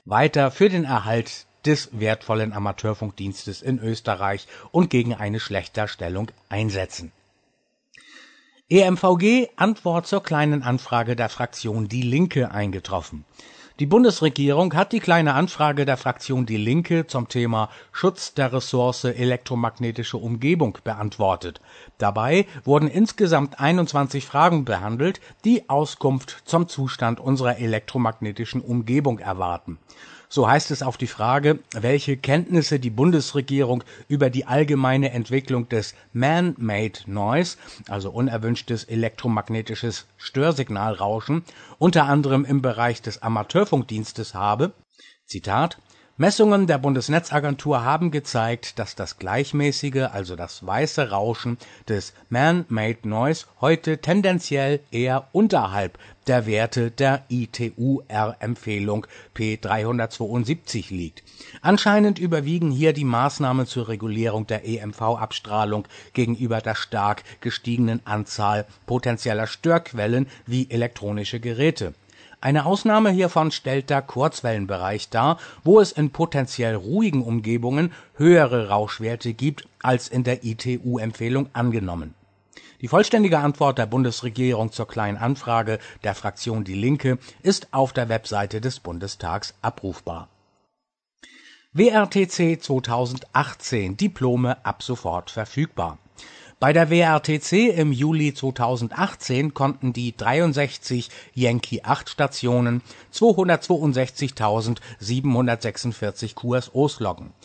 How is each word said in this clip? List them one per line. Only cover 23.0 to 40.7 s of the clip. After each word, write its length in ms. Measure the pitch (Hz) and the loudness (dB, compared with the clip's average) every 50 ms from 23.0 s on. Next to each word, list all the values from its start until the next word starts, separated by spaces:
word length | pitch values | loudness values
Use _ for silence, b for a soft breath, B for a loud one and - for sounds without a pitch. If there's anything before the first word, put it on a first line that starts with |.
| 220 214 - - 208 170 160 143 143 139 - - | 2 2 2 2 2 4 4 2 2 0 -2 0
einundzwanzig 640 | 139 151 175 180 170 - - 143 139 131 - 139 131 | 2 2 4 2 2 2 2 0 0 0 -2 -6 -6
Fragen 400 | - - 139 160 170 175 156 131 | -2 2 4 4 4 4 2 0
behandelt, 560 | 113 104 90 95 107 113 120 147 185 190 - B B B B - | 0 -2 -2 -2 -4 -2 0 0 -2 -2 -4 B B B B 2
die 240 | 214 247 226 - - | 2 2 2 2 0
Auskunft 720 | 135 143 151 147 - - - 139 135 131 - - - - - | 0 0 0 -2 -4 -2 0 0 0 0 -4 -10 -18 -16 -6
zum 240 | - - 165 170 | 0 0 0 0
Zustand 540 | - - - 135 127 - - 123 113 113 - | 0 -4 -6 -6 -4 -4 -2 -2 -2 -2 -2
unserer 380 | - 131 139 127 127 123 120 - | 0 0 0 2 2 0 0 0
elektromagnetischen 1000 | 120 113 110 107 - - - 123 117 110 110 - 113 104 101 - 113 - - 127 | -2 -2 -2 -2 -4 -4 -2 0 0 0 -2 -4 -8 -8 -6 -8 -8 -6 -6 -6
Umgebung 600 | - - 120 120 113 110 127 147 143 143 117 107 | -4 -2 -2 -2 0 0 0 2 2 0 -2 -2
erwarten. 580 | - 98 95 92 92 87 87 85 - - 82 - _ B B B B B B B B B | -4 -6 -4 -4 -2 -4 -4 -6 -8 -12 -16 -16 _ B B B B B B B B B
So 160 | - 143 123 | 0 2 4
heißt 260 | 110 131 156 - - | 4 4 2 2 -2
es 120 | 147 - 139 | -6 -4 -4
auf 140 | 127 - | -6 -4
die 100 | - 127 | -4 -8
Frage, 520 | 113 - - 107 117 131 143 143 151 151 - - - | -8 -4 -2 0 0 2 2 4 2 2 2 -2 -12
welche 460 | - 113 104 120 139 143 - 143 135 | -8 -2 0 2 2 2 0 -2 -4
Kenntnisse 640 | 131 - 131 139 165 175 - 180 165 143 - 151 135 | -2 0 0 2 2 2 2 2 2 2 2 0 -2
die 80 | 127 120 | -2 -2
Bundesregierung 960 | 107 110 143 180 170 151 127 - - 143 123 - 139 139 135 120 127 120 - B B B B B | 0 2 4 4 4 4 2 0 -4 -4 -2 0 0 0 2 2 0 -2 -4 B B B B B
über 200 | 147 143 139 127 | 0 2 2 2
die 160 | 120 135 - | 2 -2 -2
allgemeine 640 | - 127 147 156 143 147 135 131 127 131 135 139 139 | 0 2 2 2 2 2 2 2 2 4 2 2 0
Entwicklung 580 | 117 120 110 - 127 135 135 - 131 123 117 - | 0 -4 -4 0 0 -2 0 0 -2 -2 -2 -2
des 260 | 120 110 101 - b b b b | -2 -2 -2 -4 b b b b
Man-Made 880 | - 117 127 143 160 175 180 175 139 - 117 110 104 101 110 107 - - - | -2 0 2 2 4 2 2 0 -2 -2 -4 -2 -2 -2 -2 -4 -6 -10 -12
Noise, 500 | - 98 104 101 107 127 160 180 175 - B B B B B B | -8 -4 -2 0 0 2 2 0 0 -4 B B B B B B
also 240 | - 101 101 98 98 | -10 -8 -8 -8 -6
unerwünschtes 720 | - 117 127 131 113 113 110 113 120 - - - 117 107 - | -4 -2 -2 -2 -2 -2 -2 -2 -4 -4 -4 -6 -6 -6 -6
elektromagnetisches 1200 | - 113 113 117 110 - - - 120 110 104 - - 113 113 110 - 110 - - 117 104 - - _ _ | -4 -4 -2 -2 -2 -4 -4 -4 -2 -2 -2 -2 -4 -6 -6 -6 -6 -8 -6 -6 -6 -6 -6 -12 _ _
Störsignalrauschen, 1300 | - - - - 135 143 165 156 135 131 - | -18 -14 -6 -2 0 2 2 2 0 -2 -4